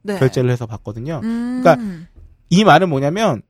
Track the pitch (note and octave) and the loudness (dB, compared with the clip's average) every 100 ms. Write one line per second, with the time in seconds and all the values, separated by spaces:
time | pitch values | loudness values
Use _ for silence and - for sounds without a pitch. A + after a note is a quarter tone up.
0 | G3+ G3 C3+ C3+ B2 B2 A#2 A2+ - A2+ | -8 0 0 0 -2 -2 -6 -12 -12 -12
1 | C3 D#3+ A3 A#3 A#3+ B3+ B3+ B3+ G#3+ E3+ | -10 -8 -6 -6 -6 0 2 2 0 -12
2 | E3+ - - _ - F3 G#3 E3+ F#3+ C3+ | -16 -20 -20 _ 0 2 6 6 4 0
3 | C#3 F#3 A3 A#2 - | -2 -2 -2 -2 -6